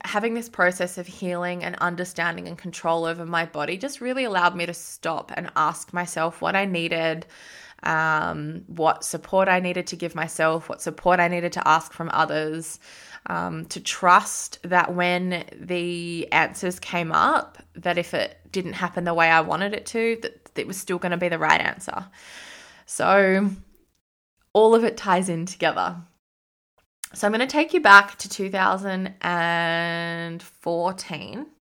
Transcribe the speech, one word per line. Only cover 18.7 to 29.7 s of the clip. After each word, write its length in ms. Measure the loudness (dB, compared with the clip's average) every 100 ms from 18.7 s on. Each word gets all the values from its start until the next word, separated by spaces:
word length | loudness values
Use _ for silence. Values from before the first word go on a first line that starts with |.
happen 320 | -4 -4 -4
the 100 | -2
way 160 | 4 6
I 120 | 6
wanted 320 | 4 0 -2
it 120 | -4 -6
to, 320 | -2 -2 -2
that, 220 | -6 -12
that 160 | -14 -8
it 60 | -8
was 100 | -8
still 220 | -6 -4
gonna 200 | -2 -2
be 100 | -2
the 100 | 0
right 220 | 4 4
answer. 440 | 2 -4 -8 -10 -10 -20 -20 -18 -18 -20 -20 -20 -12
So 640 | -2 4 6 6 4 2 -2 -14 _ _ _ _ _ _ _ _
all 200 | 6 8
of 80 | 8
it 140 | 4 -2
ties 320 | 0 2 2
in 180 | -4 -6
together. 480 | -2 -2 0 -4 -6 -16 _ _ _ _ _ _ _ _ _ -16
So 120 | -2 0
I'm 60 |
gonna 140 | 0 0
take 260 | 0 2
you 80 | 4
back 380 | 10 10 10 -2
to 100 | -12
two 220 | -6 -4
thousand 640 | 0 2 0 -2 -4 -6 -6
and 1200 | -4 0 0 2 0